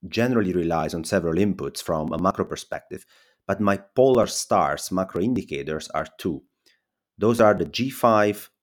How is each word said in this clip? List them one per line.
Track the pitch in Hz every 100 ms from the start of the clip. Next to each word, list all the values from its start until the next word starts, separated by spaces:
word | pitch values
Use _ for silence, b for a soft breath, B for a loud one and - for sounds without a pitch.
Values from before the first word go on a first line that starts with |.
| 87
generally | 104 120 120 98
relies | 90 82 82 78
on | 85 78
several | 101 85 82
inputs | 101 92 71 -
from | - 82 76
a | 82
macro | 90 -
perspective, | 95 76 - - - - - b b b -
but | 98
my | 104 98 - -
polar | 131 127 98
stars | - - 107 76 73 -
macro | 92 92 -
indicators | 101 123 - 71 71 78 -
are | 78 73 _
two. | 98 71 _ _ _ _ _ _ _ _
Those | 107 113
are | 110
the | 101 85
G | - 127
five | - 123 110 104 104 - _